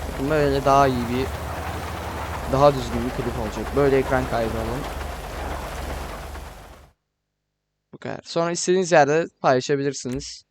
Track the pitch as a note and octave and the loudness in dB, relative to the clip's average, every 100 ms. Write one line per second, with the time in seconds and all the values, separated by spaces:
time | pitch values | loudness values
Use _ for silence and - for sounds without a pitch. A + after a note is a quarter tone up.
0 | - - C#3 D#3 C#3+ C#3 C#3 C#3 C#3 B2 | -8 -4 0 2 4 4 6 6 6 4
1 | A#2 B2 C3+ - - - - - - - | 0 -2 -2 -4 -8 -6 -6 -8 -8 -8
2 | - - - - - C3 D3 C3+ A#2 A#2 | -8 -8 -8 -6 -2 6 6 6 -2 -2
3 | B2 - A#2+ A#2+ G#2+ A2 G#2+ C#3 C#3 C3+ | -2 -4 -4 -4 -6 -6 -2 2 4 4
4 | C3+ C3 B2+ A#2 A2+ A2+ A2+ B2+ - - | 2 0 0 -2 -2 -2 -4 -6 -6 -8
5 | - - - - - - - - - - | -8 -10 -10 -8 -8 -8 -8 -8 -8 -8
6 | - - - - - - - - - _ | -8 -10 -12 -12 -14 -18 -20 -20 -20 _
7 | _ _ _ _ _ _ _ _ _ - | _ _ _ _ _ _ _ _ _ -14
8 | A#2+ G2+ - E3+ E3+ F3 - F#3 F3 E3+ | -10 -10 -6 -2 -2 -2 2 2 6 6
9 | C#3 D#3 F3+ - E3 B2+ - C#3+ C#3 C3+ | 6 4 0 0 2 2 2 0 -2 -4
10 | B2+ C3 - - _ | -8 -8 -10 -14 _